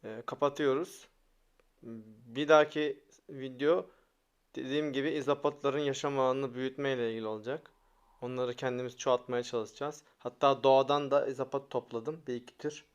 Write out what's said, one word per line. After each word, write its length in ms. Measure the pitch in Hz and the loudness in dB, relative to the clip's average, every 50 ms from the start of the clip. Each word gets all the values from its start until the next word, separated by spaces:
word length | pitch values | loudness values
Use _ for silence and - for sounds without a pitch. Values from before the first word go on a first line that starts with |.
| - | -12
e, 200 | 110 110 113 120 | -12 -12 -10 -10
kapatıyoruz. 800 | - - 139 - 143 139 - 151 139 131 139 175 - - - - - _ _ _ _ _ _ _ _ _ _ _ _ _ _ | -10 -4 0 0 0 0 0 0 0 0 0 -2 -6 -10 -20 -20 -20 _ _ _ _ _ _ _ _ _ _ _ _ _ _
Bir 680 | - 117 113 113 107 110 110 110 117 120 113 131 151 147 | -16 -16 -14 -14 -16 -18 -20 -20 -20 -12 -6 -6 6 8
dahaki 560 | 156 151 151 151 - 156 151 143 135 - _ _ _ _ _ _ | 8 8 8 6 2 -2 -2 -2 -2 -6 _ _ _ _ _ _
video, 600 | 156 135 131 135 131 123 139 147 165 185 185 - - _ _ _ _ _ _ _ _ _ _ _ _ | -14 -12 -12 -12 -8 -2 2 4 4 4 2 -6 -14 _ _ _ _ _ _ _ _ _ _ _ _
dediğim 380 | - 127 131 135 147 151 151 135 | -10 -8 -4 -2 -2 -2 -2 -2
gibi, 160 | 131 135 151 | -2 -2 -2
izopatların 720 | 160 151 135 131 143 139 - 147 143 - - 139 135 147 | -2 -2 0 0 -2 0 0 -4 -4 0 -4 -2 -2 0
yaşam 400 | 147 143 135 139 - 143 143 135 | -2 -2 -4 -2 -4 -4 0 2
alanını 340 | 131 131 131 135 139 131 120 | 2 2 2 0 -2 -6 -6
büyütme 400 | 123 131 131 131 - 143 139 135 | -4 -6 -6 -6 -4 -4 -2 -2
ile 180 | 127 120 113 | 0 -2 -4
ilgili 160 | 113 113 110 107 | -4 -4 -6 -6
olacak. 440 | 110 107 107 117 139 160 - - _ _ _ _ _ _ _ _ _ _ | -8 -8 -6 -8 -8 -8 -8 -16 _ _ _ _ _ _ _ _ _ _
Onları 320 | - 123 127 127 127 123 120 | -10 -8 -4 -4 -4 -4 -4
kendimiz 440 | - - 131 127 123 127 123 117 - | -4 -4 -4 -4 -4 -6 -8 -10 -6
çoğaltmaya 460 | - 139 127 123 123 - 123 120 123 | 0 0 0 0 0 -2 -4 -4 -4
çalışacağız. 600 | - - 117 110 104 - - 139 147 151 - _ _ _ _ | -2 -4 -6 -6 -6 -8 -8 -8 -8 -8 -12 _ _ _ _
Hatta 440 | _ 127 - _ - 139 139 135 117 | _ -12 -4 _ 4 4 4 6 6
doğadan 480 | 135 135 135 135 131 143 147 147 139 | 8 8 8 6 6 2 0 2 4
da 160 | 135 143 - - | 2 2 2 2
izopat 420 | 135 123 135 - - 139 135 - | -2 -4 -6 -4 -4 -6 -6 -4
topladım, 520 | - 127 117 _ - 117 113 139 160 165 156 - | -6 -6 -6 _ -8 -6 -6 -6 -10 -10 -6 -8
bir 80 | 123 | -8
iki 220 | 120 120 - - _ | -8 -8 -12 -20 _
tür. 280 | - 151 147 - - _ _ | -8 -8 -8 -8 -18 _ _